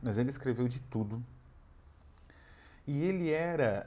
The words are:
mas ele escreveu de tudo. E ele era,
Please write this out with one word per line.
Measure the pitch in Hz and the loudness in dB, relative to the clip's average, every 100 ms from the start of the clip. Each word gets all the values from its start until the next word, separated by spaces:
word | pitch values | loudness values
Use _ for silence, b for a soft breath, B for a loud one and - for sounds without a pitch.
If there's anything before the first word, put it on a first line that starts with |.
mas | 120 107 | 0 2
ele | 123 | 2
escreveu | - 131 117 123 | 0 -2 0 0
de | 127 | -2
tudo. | - 113 104 113 120 - - - - - - - - - B B B B B B - | -4 -2 -2 -4 -8 -14 -20 -20 -20 -20 -20 -20 -20 -20 B B B B B B -6
E | 143 | -2
ele | 175 190 165 | 0 0 2
era, | 156 170 165 120 98 | 2 2 2 2 2